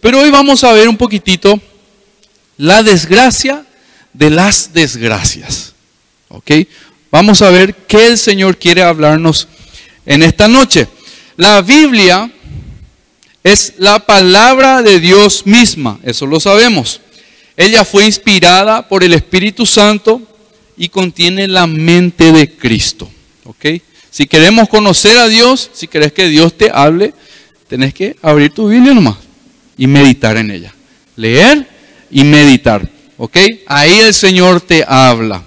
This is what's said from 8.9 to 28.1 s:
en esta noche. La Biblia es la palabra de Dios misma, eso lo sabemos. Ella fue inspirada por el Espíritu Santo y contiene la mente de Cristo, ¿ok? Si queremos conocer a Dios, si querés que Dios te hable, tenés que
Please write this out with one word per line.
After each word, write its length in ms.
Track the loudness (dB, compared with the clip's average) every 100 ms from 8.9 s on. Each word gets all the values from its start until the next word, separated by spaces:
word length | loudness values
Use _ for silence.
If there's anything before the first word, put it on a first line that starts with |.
| 0 0 0 -2 -4 -8 _ -20 -20 -20 _ -4
en 180 | 0
esta 240 | 0 2 2
noche. 400 | 2 2 0 -2 _ -20 -20 _ -4
La 240 | 0 0
Biblia 680 | 2 2 2 2 0 0 -4 _ -20 -18 -18 -20 -20 _ _ _ _ _
es 320 | -2 -2 -4 -6
la 220 | -2 -2
palabra 840 | 0 0 2 2 2 2 2 2
de 180 | 2 0
Dios 460 | 2 2 2 -2 0
misma, 540 | 2 2 -2 -8 -8
eso 220 | -10 -8 -6
lo 160 | -4
sabemos. 580 | 0 0 0 -2 -6 -10 _ _ _ _ _ -4
Ella 300 | 0 0 0
fue 200 | 0 0
inspirada 840 | -2 -2 0 2 0 0 -4 -4
por 160 | -2
el 100 | 0
Espíritu 520 | 0 -2 -4 -4 -4 -2
Santo 560 | 0 0 0 -2 -4 -6 _ _ _ _ _
y 100 | -10
contiene 580 | -6 -8 -4 -4 -4 -4
la 220 | -2 -2
mente 640 | -2 0 0 0 0 2
de 240 | 4 0 _
Cristo, 560 | -4 -4 -6 -10 -20 _ _ _
¿ok? 220 | -20 -10 -8 -8 _ _ _
Si 160 | -8 -2
queremos 420 | 2 2 2 0
conocer 480 | 0 0 0 0 2
a 100 | 0
Dios, 420 | 0 0 -2 -6
si 140 | -16 -10
querés 260 | -4 -2
que 160 | -2 -2
Dios 280 | 0 0 0
te 140 | -2
hable, 400 | 0 0 0 -4 -6 _ -20 _ _ _
tenés 260 | -6 -6
que 220 | -6 -10